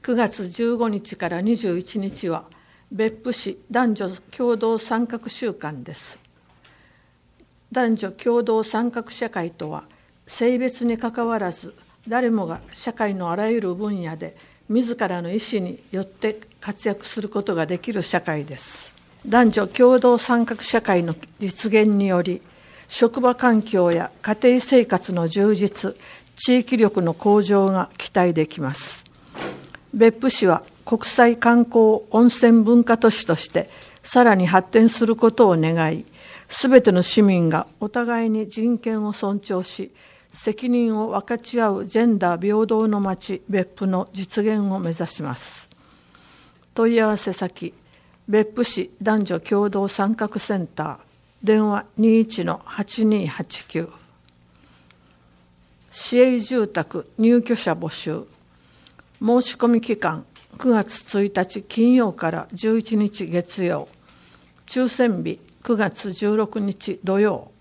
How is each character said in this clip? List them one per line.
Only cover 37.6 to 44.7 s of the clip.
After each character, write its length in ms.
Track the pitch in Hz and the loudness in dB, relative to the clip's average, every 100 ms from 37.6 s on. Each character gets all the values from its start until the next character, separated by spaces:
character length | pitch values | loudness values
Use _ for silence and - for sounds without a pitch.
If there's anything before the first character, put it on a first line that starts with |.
| - _ | -4 _
お 100 | 208 | -6
互 380 | 247 240 233 226 | -4 -2 -2 -2
い 40 | |
に 180 | 214 214 | -2 -4
人 300 | 220 233 240 | -2 -2 0
権 280 | 240 220 208 | -2 -4 -4
を 60 | |
尊 260 | 202 202 202 | -4 -4 -4
重 240 | - 185 | -4 -6
し、 300 | - - 190 _ - _ _ | -6 -12 -14 _ -20 _ _
責 360 | - - 214 254 | -8 -6 -4 -2
任 300 | 240 233 214 | 0 0 -2
を 120 | 220 | -4
分 140 | 202 | -6
か 140 | - 233 | -6 -8
ち 220 | 233 240 | -4 -2
合 100 | 220 | 0
う 160 | 190 - | 0 -2
ジ 140 | 220 | 2
ェ 60 | 240 | 2
ン 120 | 202 | 2
ダ 180 | 180 175 | 0 0
ー 60 | |
平 240 | 196 214 220 | 0 0 2
等 220 | 220 220 | 2 0
の 100 | 208 | 0
街、 420 | 196 190 - 190 - | -2 -6 -8 -10 -4
別 200 | 196 185 - | -4 -4 -4
府 100 | 190 | -2
の 220 | 185 - | -2 -4
実 300 | 190 180 - | -10 -6 -2
現 300 | 214 214 202 | 0 0 -2